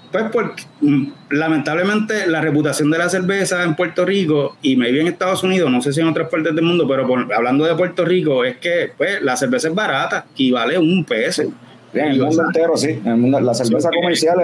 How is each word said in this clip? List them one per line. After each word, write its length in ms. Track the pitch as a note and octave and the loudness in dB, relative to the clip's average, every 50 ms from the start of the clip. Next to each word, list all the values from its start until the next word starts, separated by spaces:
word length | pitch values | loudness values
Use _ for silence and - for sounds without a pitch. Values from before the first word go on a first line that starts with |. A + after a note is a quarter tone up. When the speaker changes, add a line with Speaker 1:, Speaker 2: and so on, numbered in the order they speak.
| - - | -14 -6
Speaker 1:
pues 140 | - G3 A3 A3 B3 | -4 -4 -4 -2 -2
porque, 320 | A#3 G3+ E3 - - - - - - | -2 -2 -4 -6 -12 -18 -16 -8 -2
mm, 260 | D3 D3 C#3+ C3+ - - - - - - | 0 2 2 2 0 -2 -8 -14 -10 -4
lamentablemente 960 | C#3+ D3 D#3+ D#3+ D#3+ C#3+ - D3+ D#3 E3+ F#3 G3+ G#3+ G#3+ G#3+ G#3+ A3 G#3 G3 | -4 -2 0 0 0 0 -2 -2 -2 -2 0 0 0 -2 -2 -2 -4 -2 -2
la 140 | E3+ D#3+ D#3 | -2 -2 0
reputación 500 | D3+ D#3 C#3+ D3+ D#3 D3+ C3+ - D3+ D3 | 0 0 0 0 0 0 0 0 0 0
de 80 | D#3+ E3 | 2 2
la 100 | F3 F3 | 0 0
cerveza 540 | F3+ F#3 F3+ F3+ G3 G3 F#3 F3+ F#3 F3 F3+ | 0 -2 -2 0 -2 -2 -2 -2 -2 -2 0
en 140 | E3 D3+ | 0 0
Puerto 280 | F3+ F3+ E3+ - F3+ F3+ | -2 -2 -4 -2 -2 0
Rico 520 | F3+ G3 G3+ F3+ D3+ D3+ C#3+ C3+ C3 - - | 0 0 0 0 2 2 0 0 -2 -4 -2
y 140 | - C#3 C3 | 0 0 2
maybe 260 | B2+ A#2+ A#2+ B2+ D3 | 2 2 2 2 0
en 60 | D#3+ | 0
Estados 380 | F3 E3+ - F#3+ F#3 F#3+ - F#3 | 0 -2 -2 -2 -2 -2 0 0
Unidos, 260 | F#3 F#3 F#3 E3 C3+ | 0 0 2 2 2
no 100 | B2+ B2 B2 | 2 0 0
sé 100 | D3 C3+ | 0 0
si 80 | E3 | 0
en 80 | E3 D#3+ | 0 0
otras 200 | D#3 E3 D#3+ - | 0 0 -2 -2
partes 240 | F3 E3 D#3 E3 D#3 | -2 -2 -2 0 0
del 120 | E3 E3 | 0 0
mundo, 240 | E3+ F3 E3+ D3+ C3 | 2 2 2 2 2
pero 180 | C3+ C3+ B2+ | 0 0 0
por, 260 | B2 B2+ B2 A2 - - | 0 0 0 0 -2 0
hablando 320 | A#2 A#2+ B2+ C3 C#3+ D#3 | 0 0 2 2 2 2
de 120 | E3 E3 | 2 2
Puerto 280 | D#3+ F3+ F3 F3 - E3+ | 0 0 -2 0 -2 0
Rico, 400 | E3+ F3+ F#3 D#3 D#3 C3+ B2+ B2 | 2 2 2 2 2 2 2 0
es 120 | B2+ B2 | 0 -2
que, 340 | - - F3 F3 F3 C3 - - | -4 -4 -2 -2 0 -2 -2 -4
pues, 260 | - D3 F#3 G3+ F#3 - | -4 -2 -2 -2 -2 -2
la 140 | C3 B2+ | -2 -2
cerveza 320 | B2+ C#3 B2 B2+ A#2+ C#3 D#3+ | 0 0 0 0 0 0 -2
es 60 | E3 | -2
barata 520 | G#3 G#3+ E3+ C#3 C#3 E3 E3+ G#3 E3+ - - - | -2 -2 0 -2 -2 -2 -2 -4 -6 -8 -8 -4
y 160 | - C3 B2+ | -2 0 0
vale 280 | B2 A#2 A2+ B2+ E3 F#3 | 2 0 0 0 0 2
un 260 | D#3+ D#3+ F#3 F#3+ D#3+ | 2 2 2 2 0
peso. 380 | - A#2+ A2 A#2+ D#3+ F#3 - - | 0 -2 -2 -2 -2 -2 -2 -4
Speaker 2:
Sí. 60 | - - - - - - - - - - | -4 -6 -10 -18 -20 -20 -20 -16 -8 -4
En 140 | A#2+ D3+ | -2 -2
el 100 | D3+ C#3 | 0 0
Speaker 1:
Y, 40 | C3 | 0
o 60 | C3 | 2
Speaker 2:
mundo 100 | D3 D#3+ E3 E3 | 2 2 0 0
Speaker 1:
sea, 40 | |
Speaker 2:
entero, 300 | E3+ F3 D#3+ E3 E3+ D#3 | 0 0 0 2 2 0
sí. 120 | A#2+ C3+ D3+ D#3 B2 G#2+ | 0 0 -2 -2 -2 -2
En 20 | |
el 100 | A#2 A#2 A#2 | 0 2 2
mundo, 200 | B2 B2+ C#3 C#3 | 2 2 2 2
la 140 | B2 B2 A#2 | 2 2 0
cerveza 360 | B2+ B2 A2+ A2+ - D#3+ E3+ | 0 0 0 0 0 0 0
Speaker 1:
Sí, 60 | - | 0
Speaker 2:
comercial 440 | - F3 F3 E3 D#3 D#3 D#3+ F3 F#3 | 0 0 0 0 0 2 2 2 4